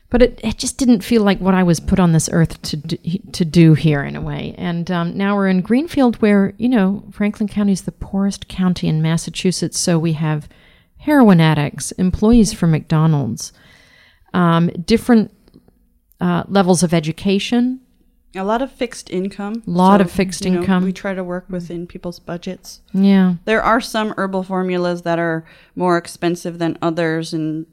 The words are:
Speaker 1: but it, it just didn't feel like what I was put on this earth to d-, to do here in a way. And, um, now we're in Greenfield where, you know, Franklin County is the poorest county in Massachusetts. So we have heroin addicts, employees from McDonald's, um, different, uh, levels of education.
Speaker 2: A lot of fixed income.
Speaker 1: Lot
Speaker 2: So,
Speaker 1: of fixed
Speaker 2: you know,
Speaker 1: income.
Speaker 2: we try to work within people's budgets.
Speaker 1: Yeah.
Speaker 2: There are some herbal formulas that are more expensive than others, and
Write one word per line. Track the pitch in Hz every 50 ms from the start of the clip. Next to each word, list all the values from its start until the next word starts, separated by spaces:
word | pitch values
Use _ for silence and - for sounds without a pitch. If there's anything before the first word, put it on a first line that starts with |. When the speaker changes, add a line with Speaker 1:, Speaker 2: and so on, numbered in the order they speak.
| _ _
Speaker 1:
but | - 247 254
it, | 233 240 - -
it | 220 214 -
just | - 254 -
didn't | - 277 240 247 190 -
feel | - 233 226 208
like | 202 190 -
what | 180 190 190
I | 185 185
was | 175 165 -
put | - - - -
on | 185 175 160
this | 160 - - -
earth | 175 160 - - - -
to | - -
d-, | 151 - 165 170 - - 170 165 185 - - -
to | - 180
do | 160 143 175 165 160 156
here | 135 - 156 147 139 139
in | 143 143
a | 147
way. | 156 156 147 - - 120 - -
And, | 175 180 170 170 170 160
um, | 185 175 170 170 -
now | 185 196 196 202
we're | 202 196 190
in | 190 185
Greenfield | 175 - 220 254 311 349 - 285 269 240 214
where, | - - 208 208 202 196 190 - -
you | 220 247
know, | 262 226 190 190 202 - - - -
Franklin | - 208 208 208 - 214 202
County | - 208 208 202 196
is | 175 -
the | - -
poorest | - - - - 196 196 202 196 - - -
county | - - 185 185 180 - - 170
in | 156 156 160
Massachusetts. | 160 165 165 - - 160 - - 185 175 - 180 160 - -
So | - 185 175 165
we | 156 170 160
have | 147 160 156 156 151 151 - - _ _ _ _ _ _ _ _ -
heroin | - 294 302 285 247 214 190 170
addicts, | 160 156 156 151 143 151 - - - - -
employees | - 180 185 170 - 208 220 240 240 214 - -
from | - - 165 156
McDonald's, | 151 - - 165 156 156 160 156 143 - 107 107 - - - - _ _ _ _ _ _ _ _ _ _ _ _ _ _ _ -
um, | 180 180 170 165 165 170 170 - - 170
different, | - 220 226 - - 247 220 202 - _ _ _ _ _ _ _ _ _ _ _ _ _ _ _ _ _ -
uh, | 180 180 175 170 - -
levels | 185 202 190 175 190 160 180
of | 165 165
education. | 170 156 160 160 - - 202 190 202 196 - 240 240 240 254 254 262 _ _ _ _ _ _ _ _ _ _ -
Speaker 2:
A | 190 190
lot | 202 220 240 269
of | 269
fixed | - - 262 233 - - - -
income. | - 180 185 202 196 - 202 202 214 233 -
Speaker 1:
Lot | - 175 175 185 190 202 202
Speaker 2:
So, | 196
Speaker 1:
of | 180 -
fixed | 185 196 190 175 - -
Speaker 2:
you | 185 185
know, | 175
Speaker 1:
income. | 175 185 190 180 180
Speaker 2:
we | 196 185
try | - - 202 190
to | 185 185
work | 180 175 180 180 -
within | 185 180 175 160 175 170 175 175
people's | - 185 - 175 170 -
budgets. | _ - 170 175 - 190 180 - - - - - _ _ -
Speaker 1:
Yeah. | 190 196 196 196 190 185 185 180 170 -
Speaker 2:
There | - 220 220 -
are | 185 220 254
some | 226 - - 226 214 214 -
herbal | - 196 190 190 190 185
formulas | 185 190 185 185 185 180 180 180 175 175 175 170
that | 170 170 165
are | 170 170 160 160 160 - - - _ _ _
more | - 180 180 175
expensive | 170 165 - - - - 170 170 175 - 180 170 170
than | 170 165 160 -
others, | - 170 160 170 170 160 160 165 165 165 170
and | 160 156 156 156 156 160 -